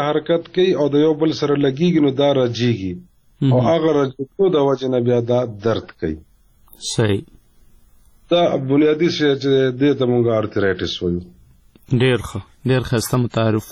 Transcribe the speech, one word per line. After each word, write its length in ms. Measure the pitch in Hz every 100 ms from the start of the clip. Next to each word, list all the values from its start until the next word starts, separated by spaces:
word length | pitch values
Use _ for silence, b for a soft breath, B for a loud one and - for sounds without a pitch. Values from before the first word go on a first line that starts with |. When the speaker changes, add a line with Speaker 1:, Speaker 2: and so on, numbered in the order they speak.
| 147
Speaker 1:
حرکت 440 | 151 151 170 -
کوي 180 | 185 190
او 160 | 135 143
د 60 |
یو 200 | 143 156
بل 180 | 147 160
سره 220 | 123 143
لګیږي، 460 | 143 139 135 175 160
نو 100 | 143
دا 240 | 127 143
رجیږي. 580 | 135 123 113 123 104 95 87 - _ _ -
او 40 | 139
Speaker 2:
مهم. 200 | 127 143
Speaker 1:
هغه 240 | 165 160 143
رجیدو 460 | 135 - 131 - 190
د 80 | 156
وجې 320 | 139 131 131
نه 120 | 127
بیا 200 | 120 123
دا 240 | 117 123
درد 420 | 120 101 113 101 - -
کوي. 160 | 82 78 - _ _ _ _ - - -
Speaker 2:
صحیح. 240 | 107 98 - - _ _ - - _ - - _ -
Speaker 1:
دا 260 | 175 175 139
بنیادي 520 | 131 143 151 151 151
شی 260 | 143 147
چې 160 | 135 139 135 131 127
دې 100 | 143 127
ته 60 | 123
مونږ 180 | 120 117
ارترایټس 760 | 110 104 107 98 90 85 -
وایو. 180 | 90 87 - - - _ _ _ -
Speaker 2:
ډېر 260 | 120 131 117
ښه. 240 | - 104 - _ 123
ډېر 120 | 131
ښایسته 360 | 117 117 - 127
متعارف 500 | 120 113 113 110 -